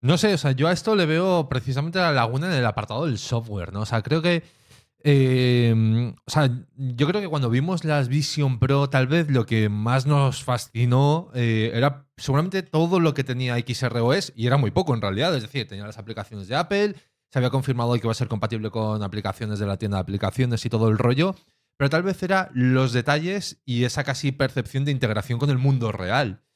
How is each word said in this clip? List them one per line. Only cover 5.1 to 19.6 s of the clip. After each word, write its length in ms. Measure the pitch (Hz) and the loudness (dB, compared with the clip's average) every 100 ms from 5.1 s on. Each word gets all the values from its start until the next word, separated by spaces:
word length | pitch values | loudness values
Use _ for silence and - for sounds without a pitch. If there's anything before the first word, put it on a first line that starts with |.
| 139 131 127 127 123 120 113 110 110 120 - - | 4 6 4 4 4 4 4 4 2 0 -8 -4
o 60 | |
sea, 180 | - 143 123 - 120 | 2 2 0 -8 -10
yo 320 | 135 120 143 | -8 -2 0
creo 140 | 196 | 0
que 60 | 196 | -2
cuando 220 | 151 127 | -2 2
vimos 340 | 120 151 180 | 2 0 -2
las 240 | 165 147 127 | 0 0 2
Vision 520 | 139 147 - 143 123 | 0 -2 0 0 2
Pro, 300 | 131 139 139 | 2 2 2
tal 180 | 135 127 | 2 2
vez 220 | 160 160 | 2 2
lo 160 | 131 110 | 2 2
que 220 | 113 107 | 2 2
más 360 | 104 110 135 131 | 0 0 0 2
nos 380 | 147 139 131 | 2 2 0
fascinó, 840 | - 120 - 117 120 123 143 156 180 | -4 -4 -4 -2 2 4 4 2 -2
eh, 380 | 127 117 110 110 | -2 0 2 0
era 320 | 117 135 135 _ - | 2 0 0 _ -12
seguramente 460 | - 135 175 190 | -2 0 0 -4
todo 360 | 165 156 170 185 | -2 0 2 4
lo 140 | 165 | 2
que 100 | 135 | 2
tenía 340 | 135 123 127 120 | -4 -4 -2 -2
X 260 | 120 120 | -4 -4
R 160 | 127 120 | -2 0
O 120 | 117 | 0
S, 180 | 147 143 - | 0 -2 -4
y 120 | 120 | 0
era 100 | 139 | 2
muy 140 | 120 | 2
poco 220 | 175 175 | 0 0
en 80 | 117 | 0
realidad, 340 | 104 98 156 156 | 0 -2 0 -2
es 60 | |
decir, 260 | 107 139 107 | -4 -8 -8
tenía 180 | 98 104 | -10 -14
las 120 | 110 | -14
aplicaciones 500 | 110 110 101 107 95 | -12 -12 -10 -12 -6
de 80 | 135 | -4
Apple, 400 | 170 202 208 165 _ _ _ | -2 0 0 -4 _ _ _
se 60 | - | -2
había 100 | 127 | 0
confirmado 440 | 135 131 123 120 | 0 -2 -2 0
que 60 | 120 | 0
iba 80 | 113 | 0
a 40 | 110 | -2
ser 120 | 123 | -4
compatible 420 | 113 104 110 107 | -2 -4 -4 -6
con 320 | 110 107 107 | -4 -2 -2
aplicaciones 560 | 101 104 98 98 107 | -4 -4 -6 -6 -6
de 80 | 104 | -4